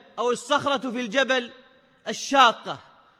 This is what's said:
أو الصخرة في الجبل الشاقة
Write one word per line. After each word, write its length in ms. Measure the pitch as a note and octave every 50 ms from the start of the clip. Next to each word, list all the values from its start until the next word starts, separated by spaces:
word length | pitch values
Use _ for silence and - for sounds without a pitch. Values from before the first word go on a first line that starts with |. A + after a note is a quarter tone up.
| - - - -
أو 120 | A#3 B3
الصخرة 600 | A#3+ - - - D4 C4+ A3+ C#4+ C#4 A3+ C4 C4
في 100 | G#3+ B3
الجبل 500 | B3 G#3 G3 C4+ C4 A#3 C4 B3+ A#3+ A3+ - - - _ _ _ _ _ _ _ _ -
الشاقة 680 | G#3+ - - - C4+ C4+ B3+ A3+ G#3+ - - F#3+ C#3+ - - - _ _ _ _ _